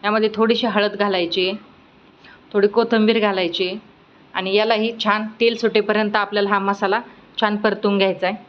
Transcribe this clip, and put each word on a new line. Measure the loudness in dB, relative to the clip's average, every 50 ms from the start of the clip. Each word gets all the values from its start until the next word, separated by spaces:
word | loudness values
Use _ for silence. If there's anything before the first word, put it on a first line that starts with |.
| -2
यामध्ये | 0 0 2 0 0 0
थोडीशी | 0 2 2 2 0 0
हळद | 0 0 0 0 0
घालायची | 0 -2 -2 0 0 -2 -2 -2 -2 -2 -2 -2
आहे, | -4 -8 -14 -20 -20 -20 -20 -20 _ -20 -20 -20 _ _ -20 -20 -20 -20 -20 -4 0
थोडी | 2 2
कोथिंबीर | 2 2 2 2 2 2 2 4 4 2 2
घालायची | 2 0 0 0 -2 -2 -2 -4 -4
आहे | -4 -4 -10 -14 -20 -20 _ -20 _ _ -20 -20 _ -8
आणि | -6 -4 0 0
यालाही | 2 2 2 0 0 0 -4 -4 -2 0
छान | 0 0 0 -2 -8 -2 0
तेल | 0 0 2
सुटेपर्यंत | 2 -2 2 2 2 2 2 0 0 0 0 0
आपल्याला | -2 -2 0 -2 -2 0 0
हा | 0 0
मसाला | 0 -2 -2 0 0 -2 -2 -2 -4 -8 -20 -20 -20 -14 -4 -2
छान | -2 0 0
परतून | 0 0 0 0 0 0 0 2
घ्यायचा | 2 2 2 0 0 -2
आहे. | -4 -4 -6 -14